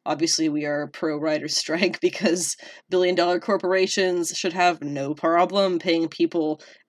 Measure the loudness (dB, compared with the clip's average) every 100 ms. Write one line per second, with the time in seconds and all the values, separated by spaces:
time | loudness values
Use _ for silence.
0 | -4 0 0 2 0 0 -2 -2 -4 -4
1 | -4 -2 0 -2 -2 -4 -2 0 0 2
2 | -2 0 0 0 -2 -8 -12 -20 -2 0
3 | 2 2 2 0 0 0 2 2 2 0
4 | 0 0 -2 -4 -4 2 2 2 -4 -4
5 | -4 -2 2 4 4 2 2 0 0 0
6 | 0 0 -2 0 -2 -4 -10 -20